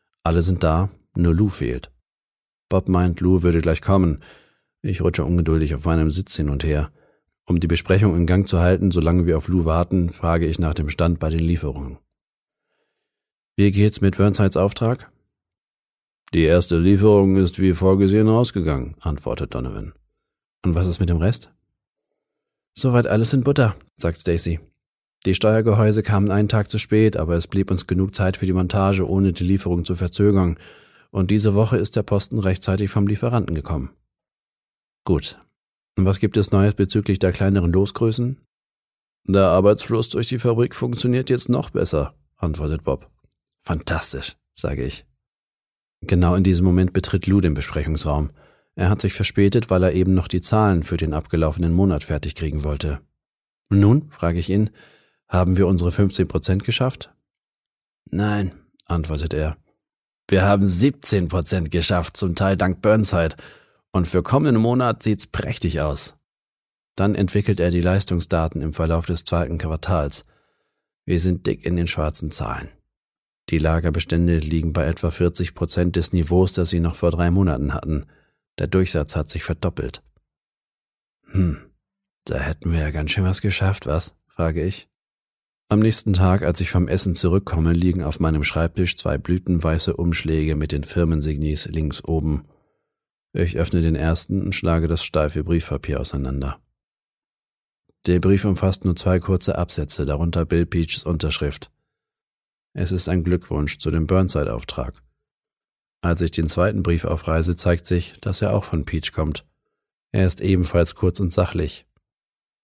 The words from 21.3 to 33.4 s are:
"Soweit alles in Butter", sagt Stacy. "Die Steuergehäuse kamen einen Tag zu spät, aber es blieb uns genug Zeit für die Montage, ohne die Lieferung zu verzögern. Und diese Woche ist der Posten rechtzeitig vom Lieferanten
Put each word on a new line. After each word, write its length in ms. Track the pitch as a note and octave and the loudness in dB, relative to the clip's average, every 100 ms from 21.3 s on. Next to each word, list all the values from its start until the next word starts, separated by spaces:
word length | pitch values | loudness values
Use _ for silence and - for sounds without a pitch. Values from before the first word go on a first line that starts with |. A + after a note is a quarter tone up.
| A#2 - _ _ _ _ _ _ _ _ _ _ _ _ - | -2 -8 _ _ _ _ _ _ _ _ _ _ _ _ -4
"Soweit 300 | C3 A#2+ - | 2 2 2
alles 240 | G#2+ A2+ | 2 2
in 140 | C3+ B2+ | 2 2
Butter", 320 | C#3+ A#2 - - - | 4 2 0 -10 -6
sagt 220 | E2+ E2+ | -6 -2
Stacy. 420 | - E2+ F2+ E2+ - _ _ _ _ _ F#2+ | -2 -2 -2 -6 -8 _ _ _ _ _ -2
"Die 80 | |
Steuergehäuse 680 | F2+ G#2+ A2 A2+ G#2+ G#2+ G#2+ | 2 2 4 4 4 4 2
kamen 260 | G#2 G#2 G#2 | 2 2 2
einen 200 | G2+ G#2 | 2 2
Tag 200 | A2 G#2 | 0 0
zu 80 | G#2+ | -4
spät, 380 | - A2 A2 F2 | 0 2 4 2
aber 200 | D#2+ E2+ | -2 -2
es 120 | - | -2
blieb 240 | G2 F#2+ | -2 0
uns 160 | F2+ - | -2 -2
genug 260 | F2+ F#2+ | -2 -2
Zeit 220 | - F#2 F#2 | -2 -2 -2
für 100 | F#2+ | -2
die 60 | |
Montage, 560 | F#2 F2+ G#2 G2 G2 F2+ | 0 0 0 2 0 0
ohne 240 | G2 G2 | 2 0
die 140 | F2 F2+ | 0 0
Lieferung 400 | G2 F2+ F2 E2+ | 0 0 -2 -2
zu 100 | F2 | -4
verzögern. 640 | F2+ - G2+ G2 F2+ E2 - - _ _ _ | -4 0 2 4 2 -2 -10 -20 _ _ _
Und 220 | - F#2 | -4 0
diese 240 | G#2+ G#2+ G2+ | 0 2 2
Woche 220 | A2 A#2+ | 2 0
ist 180 | G#2+ A2+ | -2 -4
der 80 | |
Posten 340 | G2 G2+ - A2+ | -2 -2 -2 -2
rechtzeitig 540 | F#2+ F2+ - F#2+ G2+ | -2 -2 -2 -2 0
vom 160 | G#2+ G2+ | 0 -2
Lieferanten 480 | G#2 A#2 A#2+ | -2 -2 -2